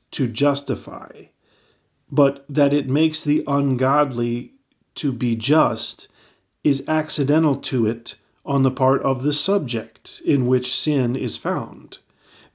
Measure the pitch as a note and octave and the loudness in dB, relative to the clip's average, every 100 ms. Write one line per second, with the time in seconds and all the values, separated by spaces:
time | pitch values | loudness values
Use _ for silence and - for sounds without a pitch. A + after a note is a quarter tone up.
0 | _ - A#2+ G#2 C#3+ C#3 - A2 - F2+ | _ -4 -2 0 0 0 -2 -6 -8 -16
1 | - - - _ _ _ _ _ _ _ | -16 -20 -20 _ _ _ _ _ _ _
2 | _ C3+ C#3 - - C#3 C#3+ D3 C3 C#3 | _ 2 2 0 -4 0 2 2 0 0
3 | D#3+ D#3+ D3 D3+ D3+ C#3 C#3 B2+ C3 D3 | 0 0 0 0 0 0 0 2 2 2
4 | C#3+ A#2+ A#2+ A#2+ B2 _ _ _ _ - | 2 0 -2 -4 -8 _ _ _ _ -6
5 | C#3+ A#2 B2 A2+ G2+ D#3 C3 - - - | -4 -2 -2 0 2 4 4 0 -4 -6
6 | - _ _ _ _ _ D3+ C3+ - D#3 | -18 _ _ _ _ _ 0 0 0 -2
7 | D3+ - C3 D3+ D#3+ C#3+ - B2+ A2 A#2 | -2 -2 2 2 2 0 -2 0 0 -2
8 | - - _ _ - C#3 C3 C3 C3 C3+ | -8 -14 _ _ -2 2 2 4 2 2
9 | C3+ C3 C#3 C#3+ - G3+ C3+ - - _ | 0 -2 -2 0 0 0 -2 -6 -6 _
10 | - - F#3 C#3+ B2 B2+ B2+ - D3+ C#3+ | -18 -6 0 2 2 2 0 -2 0 2
11 | A#2+ B2+ B2 - F3 E3+ A2+ - - - | 0 0 -4 -4 -4 -4 -6 -12 -20 -20
12 | _ _ _ - _ | _ _ _ -20 _